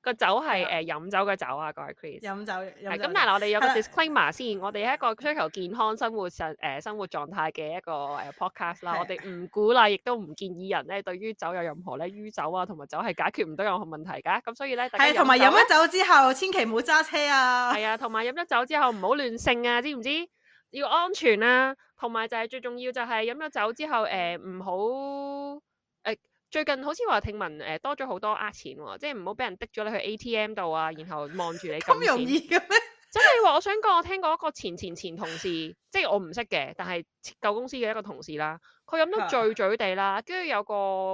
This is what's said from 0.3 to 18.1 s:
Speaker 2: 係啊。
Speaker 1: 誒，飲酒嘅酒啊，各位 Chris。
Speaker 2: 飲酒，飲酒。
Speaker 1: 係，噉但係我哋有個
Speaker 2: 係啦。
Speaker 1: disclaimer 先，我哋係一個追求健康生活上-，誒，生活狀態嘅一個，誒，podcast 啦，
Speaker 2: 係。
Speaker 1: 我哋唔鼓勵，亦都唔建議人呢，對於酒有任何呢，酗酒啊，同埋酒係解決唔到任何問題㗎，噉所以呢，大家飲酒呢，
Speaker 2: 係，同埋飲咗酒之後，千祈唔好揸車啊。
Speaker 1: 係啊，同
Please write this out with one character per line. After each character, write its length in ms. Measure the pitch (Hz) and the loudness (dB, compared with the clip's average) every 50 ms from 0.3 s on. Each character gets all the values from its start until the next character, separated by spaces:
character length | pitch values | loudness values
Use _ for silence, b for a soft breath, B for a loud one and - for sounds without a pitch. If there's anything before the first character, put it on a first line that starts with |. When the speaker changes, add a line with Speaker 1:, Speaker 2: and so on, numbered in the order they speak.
| 196 247 311 302 220 190 175 | 4 2 2 0 0 0 0
Speaker 2:
係 0 | |
啊。 40 | - 175 165 | -2 -2 -4
Speaker 1:
誒， 60 | 165 | -2
飲 260 | 165 156 151 165 190 | -4 -6 -6 -6 -2
酒 60 | 202 190 | 0 0
嘅 160 | 202 202 196 | 0 0 -2
酒 220 | 190 156 127 131 | -2 -4 -6 -6
啊， 160 | 143 156 151 151 | -6 -6 -8 -8
各 80 | 151 | -10
位 60 | 147 143 | -12 -14
Chris。 320 | 143 _ - 156 139 151 | -14 _ -14 -14 -14 -12
Speaker 2:
飲 240 | 220 202 196 202 208 | -10 -10 -8 -8 -8
酒， 80 | 214 190 | -8 -8
飲 300 | 185 190 185 - - 202 | -8 -8 -10 -14 -12 -8
酒。 60 | 196 | -6
Speaker 1:
係， 80 | 175 196 | -6 -4
噉 120 | 240 311 370 | -4 -2 2
但 140 | 392 285 | 2 4
係 60 | 220 190 | 4 4
我 60 | 202 | 4
哋 60 | 208 | 4
有 120 | 208 208 214 | 2 2 4
個 60 | 233 | 4
Speaker 2:
係 20 | 262 | 4
啦。 60 | 262 | 2
Speaker 1:
disclaimer 560 | 220 214 - - - 320 320 302 247 160 147 | 2 -2 0 0 0 0 4 4 4 2 2
先， 280 | - - 254 233 208 190 | 0 -4 -6 -6 -6 -4
我 120 | 185 202 214 | -6 -6 -4
哋 140 | 208 208 | -2 0
係 60 | 247 277 | 0 0
一 40 | |
個 180 | - 277 233 220 | 0 0 -2 -2
追 200 | - 254 294 302 | 0 -2 -2 0
求 140 | 311 - 156 | 0 -2 -2
健 220 | - 196 180 175 | -2 -6 -8 -6
康 260 | 208 240 226 220 220 | -2 0 0 0 0
生 160 | 220 247 226 226 | 0 -2 -2 -2
活 160 | 214 190 180 | -4 -6 -6
上-， 240 | - - 170 156 151 | -6 -6 -8 -8 -6
誒， 260 | _ - 151 135 143 | _ -6 -6 -6 -6
生 160 | - 220 208 | -8 -8 -8
活 80 | 214 196 | -8 -8
狀 220 | 180 - 156 143 147 | -6 -6 -8 -6 -6
態 220 | 196 196 156 160 | -4 -4 -4 -4
嘅 260 | 156 - 156 151 165 | -4 -6 -8 -6 -8
一 40 | 185 | -8
個， 100 | _ 165 | _ -6
誒， 400 | 160 143 143 139 143 135 - 139 | -6 -6 -6 -6 -6 -8 -8 -10
podcast 540 | - - 180 190 _ - 202 170 170 - - | -8 -6 -6 -6 _ -4 -6 -6 -6 -6 -6
啦， 100 | 175 165 | -4 -4
Speaker 2:
係。 40 | 160 | -4
Speaker 1:
我 60 | 180 | -4
哋 240 | - 185 180 - 196 | -6 -8 -10 -8 -12
唔 180 | 180 175 180 - | -10 -10 -12 -6
鼓 240 | - 208 208 220 240 | -2 2 4 6 6
勵， 160 | 247 220 208 | 8 6 6
亦 80 | 202 | 4
都 180 | 180 _ - 247 | 0 _ -4 -4
唔 180 | 226 196 151 151 | -4 -6 -12 -12
建 140 | - 196 185 | -12 -10 -10
議 200 | 175 170 185 190 208 | -10 -10 -6 -4 -4
人 140 | 151 135 | -4 -4
呢， 140 | 151 190 202 196 | -4 -8 -8 -6
對 140 | 190 180 | -8 -10
於 160 | 185 208 220 214 | -8 -8 -10 -8
酒 200 | - 196 165 180 | -6 -8 -6 -6
有 80 | 180 | -4
任 140 | 170 165 147 165 175 | -6 -6 -8 -10 -10
何 140 | 185 127 | -10 -8
呢， 100 | 135 165 | -8 -8
酗 240 | 180 202 208 214 214 - | -10 -10 -12 -16 -12 -8
酒 160 | - 151 156 | -6 -6 -4
啊， 140 | 175 185 180 | -2 -4 -4
同 120 | 180 170 | -6 -8
埋 80 | 151 143 | -16 -14
酒 100 | - - 156 | -10 -8 -6
係 80 | 208 | -6
解 360 | 220 170 - 156 185 - - 208 | -6 -4 -2 -2 -2 -2 -4 -6
決 20 | |
唔 100 | 160 156 | -6 -4
到 60 | 165 202 | -4 -2
任 120 | 208 185 | -2 -2
何 80 | 196 208 | -4 -6
問 180 | 165 160 151 160 | -8 -10 -12 -10
題 60 | 185 143 135 | -10 -12 -6
㗎， 200 | - 160 185 233 | -2 -2 -2 -2
噉 140 | _ 240 233 | _ -8 -10
所 100 | - 277 | -8 -6
以 100 | 269 254 | -6 -4
呢， 140 | 240 247 254 | -4 -4 -4
大 80 | - 208 | 4 4
家 60 | 277 | 4
飲 20 | 294 | 6
酒 40 | - | 6
呢， 0 | |
Speaker 2:
係， 40 | |
同 100 | - 277 | 6 8
埋 100 | 262 254 | 8 8
飲 140 | 254 262 269 | 10 10 8
咗 180 | 330 427 466 - | 10 8 8 8
酒 280 | 339 311 330 330 349 | 8 6 6 6 4
之 60 | 370 370 359 | 2 6 8
後， 220 | 349 285 269 262 269 | 8 8 8 8 4
千 180 | 269 381 381 | 2 -2 0
祈 140 | 349 - 233 | 0 0 0
唔 40 | 226 | 2
好 60 | 220 | 0
揸 260 | 226 247 339 311 311 311 | 0 2 4 4 4 4
車 140 | - - 294 294 | 4 0 0 2
啊。 460 | 285 285 262 254 254 247 247 247 247 233 | 4 4 6 6 4 4 2 2 2 0
Speaker 1:
係 100 | 208 214 | 2 2
啊， 120 | 214 220 | 0 0
同 120 | 220 269 233 | 0 -2 -2